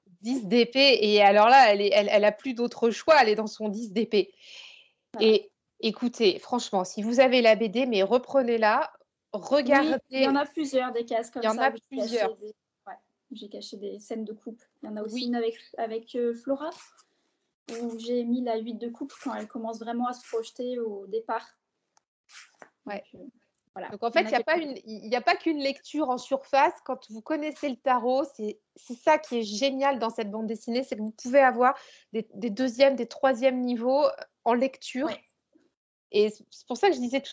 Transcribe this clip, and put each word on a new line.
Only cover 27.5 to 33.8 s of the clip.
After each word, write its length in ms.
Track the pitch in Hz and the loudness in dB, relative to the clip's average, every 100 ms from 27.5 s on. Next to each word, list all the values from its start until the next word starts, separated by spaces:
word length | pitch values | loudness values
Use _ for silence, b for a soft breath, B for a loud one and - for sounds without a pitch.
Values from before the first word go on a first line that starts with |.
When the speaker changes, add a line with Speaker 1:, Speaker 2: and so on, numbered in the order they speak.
| 269 294 | -6 -6
Speaker 1:
le 60 | 247 | -4
tarot, 480 | 269 247 233 262 302 - | -2 0 0 -2 -2 -8
c'est, 220 | 214 - _ _ | -10 -10 _ _
c'est 200 | - 240 | -18 -4
ça 200 | - 302 | 2 2
qui 220 | 311 240 | 2 -6
est 40 | |
génial 560 | 214 208 269 262 277 262 | -4 -2 -2 0 -2 0
dans 120 | 226 | -4
cette 200 | 226 214 | -4 -8
bande 160 | 214 220 | -6 -8
dessinée, 360 | 226 - 233 | -8 -4 -4
c'est 140 | 262 220 | -4 -6
que 40 | |
vous 140 | 214 - | -8 -10
pouvez 180 | 247 277 | 0 4
avoir 340 | 262 233 247 269 B B B | 4 4 2 0 B B B
des, 160 | 220 220 | -8 -8
des 160 | 202 233 | -8 -8
deuxièmes, 460 | 202 262 226 277 262 | -2 -4 4 4 4
des 100 | 233 | -6
troisièmes 560 | - 269 240 262 254 | 0 0 2 0 0
niveaux 420 | 247 240 | -2 -2